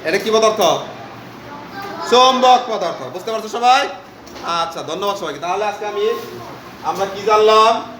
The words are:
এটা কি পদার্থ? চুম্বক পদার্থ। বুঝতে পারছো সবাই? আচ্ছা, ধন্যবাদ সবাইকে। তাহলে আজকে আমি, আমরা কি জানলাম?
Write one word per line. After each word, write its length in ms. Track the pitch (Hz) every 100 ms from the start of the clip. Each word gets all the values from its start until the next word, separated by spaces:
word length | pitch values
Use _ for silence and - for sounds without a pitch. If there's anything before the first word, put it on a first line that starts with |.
এটা 140 | 160 190
কি 120 | 208
পদার্থ? 300 | 220 220 - 180 139 - - - - - - - - - - - - -
চুম্বক 520 | 240 254 254 254 247 -
পদার্থ। 320 | 214 180 156 127
বুঝতে 180 | 175 185
পারছো 180 | 220 214
সবাই? 320 | 240 240 262 277 - - - - -
আচ্ছা, 360 | 170 170 165 170
ধন্যবাদ 320 | 135 165 202 196
সবাইকে। 220 | 165 143
তাহলে 260 | 170 196 214
আজকে 200 | 202 415
আমি, 200 | 208 427 - - - - - - -
আমরা 220 | - 170 196
কি 160 | 196 208
জানলাম? 480 | 214 214 220 220 233 -